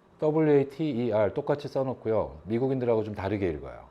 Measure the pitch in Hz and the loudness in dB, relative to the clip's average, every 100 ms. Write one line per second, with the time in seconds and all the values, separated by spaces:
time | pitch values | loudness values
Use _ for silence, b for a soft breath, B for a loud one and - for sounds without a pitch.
0 | _ _ 156 156 156 143 139 - 156 117 | _ _ 0 4 6 6 4 -2 -4 -2
1 | 120 107 101 147 - 143 139 139 135 123 | 0 2 2 0 -2 -4 -2 -2 -2 -4
2 | 110 110 73 76 87 117 131 135 120 110 | -2 0 0 -6 -4 -2 0 0 0 0
3 | 107 101 98 104 92 71 64 58 - | 0 -4 -2 0 0 -2 -8 -16 -18